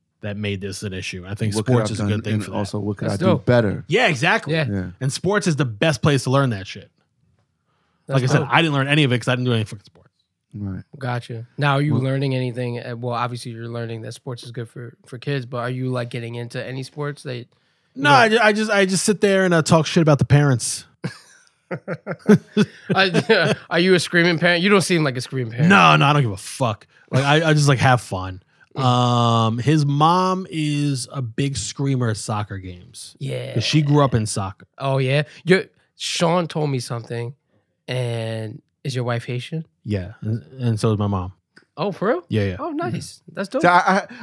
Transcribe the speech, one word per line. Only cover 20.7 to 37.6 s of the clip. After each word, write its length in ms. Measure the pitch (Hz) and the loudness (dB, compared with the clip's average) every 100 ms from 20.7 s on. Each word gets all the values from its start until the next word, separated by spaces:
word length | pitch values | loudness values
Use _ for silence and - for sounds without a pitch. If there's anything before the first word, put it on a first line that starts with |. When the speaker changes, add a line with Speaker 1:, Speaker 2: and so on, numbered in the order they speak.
| - - _ - - - _ _ _ - | -8 -12 _ -14 -14 -20 _ _ _ -12
Speaker 3:
<laughs> 60 | - - 170 - 175 - 208 - - 196 - - | -12 -10 -10 -10 -4 4 4 4 0 0 -2 -2
Are, 600 | 185 190 165 - 214 196 - | 2 2 2 4 4 4 0
<laughs> 60 | - | -2
are 80 | 160 | 2
you 160 | 185 | 4
a 60 | 180 | 4
screaming 380 | - 175 170 165 | 2 2 2 4
parent? 240 | 175 175 | 2 4
You 80 | 190 | 4
don't 100 | 202 | 4
seem 240 | - 175 | 4 2
like 120 | 151 123 | 0 -2
a 40 | |
screaming 320 | - 131 117 | -6 -6 -6
parent. 160 | 117 165 | 0 4
Speaker 1:
No, 280 | 196 165 151 | 8 8 6
no, 100 | 143 | 6
I 60 | |
don't 100 | 147 | 4
give 80 | 120 | 2
a 60 | 95 | -4
fuck. 500 | - - 123 104 _ _ - | -10 -4 -4 -4 _ _ -4
Like, 140 | 131 | 0
I, 260 | 139 156 160 | 4 4 4
I 20 | |
just, 140 | 151 143 | 4 4
like, 100 | 123 | 4
have 220 | 135 127 | 4 2
fun. 420 | - 95 92 92 _ _ _ - | 0 -8 -8 -10 _ _ _ -2
Speaker 3:
Mm. 60 | |
Speaker 1:
Um, 760 | 127 123 123 120 117 117 113 117 | 0 2 2 2 2 2 2 0
his 260 | 120 156 | 2 2
mom 640 | 143 143 160 180 185 185 190 | 2 2 4 4 2 -2 -6
is 580 | 160 151 147 147 131 123 | -6 -4 -2 -2 -4 -6
a 80 | 143 | -8
big 340 | 120 113 139 139 | -8 -4 -4 -4
screamer 520 | - - 139 131 120 | -8 -4 -2 0 -2
at 60 | 104 | -4
soccer 420 | - 107 104 98 | -6 -6 -6 -10
games. 580 | 92 87 85 - - - | -12 -16 -18 -20 -20 -14
Speaker 3:
Yeah. 360 | 135 127 123 | -10 -8 -6
Speaker 1:
'Cause 100 | 123 | -4
she 180 | - 151 | 0 2
grew 200 | 143 147 | 4 4
up 100 | 139 | 4
in 120 | 120 107 | 0 -2
soccer. 400 | - 95 - - - | -6 -8 -10 -20 -10
Speaker 3:
Oh, 200 | 139 135 | -4 -2
yeah? 260 | 131 143 151 - | 0 -2 -4 -4
Your, 200 | 160 185 - _ _ - | 0 0 0 _ _ -12
Sean 500 | - - 170 180 165 | -8 -2 0 0 -2
told 220 | 165 151 | -4 -2
me 80 | 131 | -4
something, 540 | - 117 113 117 120 - _ _ | -4 -8 -8 -8 -8 -12 _ _